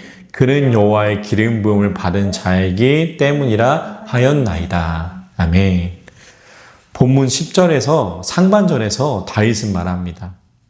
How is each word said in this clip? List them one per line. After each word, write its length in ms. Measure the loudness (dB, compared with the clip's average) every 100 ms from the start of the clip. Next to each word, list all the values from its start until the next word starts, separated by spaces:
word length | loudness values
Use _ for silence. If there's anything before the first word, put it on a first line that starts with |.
| -18 -20 -8
그는 420 | 0 2 2 2
여호와의 480 | 4 4 4 0 -2
기름 400 | -2 0 0 0
부음을 320 | 0 2 0
받은 380 | -2 -2 -2 -2
자이기 880 | -2 0 0 0 2 2 2 -2 -2
때문이라 840 | 0 0 0 0 2 0 -4 -14 -4
하였나이다." 1160 | 0 2 2 0 -2 -2 -2 -2 -4 -6 -12 -12 -4
아멘. 640 | 0 2 2 0 -2 -8 -20 -20 -20 _ -20 -20 -20 -20 _
본문 360 | 0 2 4 2
십 240 | -2 -2
절에서 680 | 2 2 2 2 0 -2 -6
상반절에서 1000 | -6 0 2 4 2 0 -2 -2 -2 -2 -4
다윗은 460 | 0 0 0 -2
말합니다. 600 | -4 -4 -6 -8 -10 -16 -18 _ _